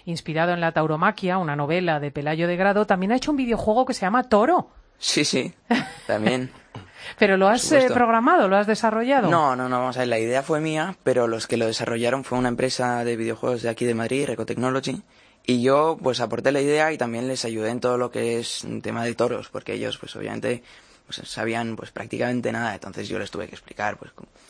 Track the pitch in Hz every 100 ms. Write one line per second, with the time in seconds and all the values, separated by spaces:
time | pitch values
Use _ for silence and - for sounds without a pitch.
0 | 175 165 - 156 175 170 165 165 156 156
1 | 196 208 180 185 160 143 147 180 170 151
2 | 143 147 147 160 170 175 196 202 208 185
3 | 190 247 294 285 240 214 214 226 254 240
4 | 185 247 247 208 262 349 - - _ _
5 | - - 151 131 147 - - 240 - -
6 | - 107 110 127 131 - _ 104 - -
7 | - - 202 190 196 247 - 285 254 240
8 | 233 226 262 359 196 196 208 214 226 220
9 | 247 277 185 170 143 127 127 123 127 123
10 | 123 113 113 131 139 151 160 156 180 -
11 | - 123 117 113 - 117 113 113 120 117
12 | 120 135 127 123 127 120 131 127 123 120
13 | 120 113 113 113 123 120 117 113 120 113
14 | 113 135 127 113 110 120 127 131 175 180
15 | - _ _ _ - 123 127 143 160 151
16 | 131 117 110 117 135 139 143 151 156 151
17 | 117 117 127 127 117 110 107 123 123 123
18 | 120 117 117 117 117 - - 110 107 113
19 | 117 113 123 107 - 104 - 107 113 113
20 | - 107 107 110 117 120 - - _ _
21 | _ - - - 113 117 113 107 - -
22 | 110 120 120 123 113 113 117 95 98 107
23 | 101 98 101 98 87 - - - 104 -
24 | - - - _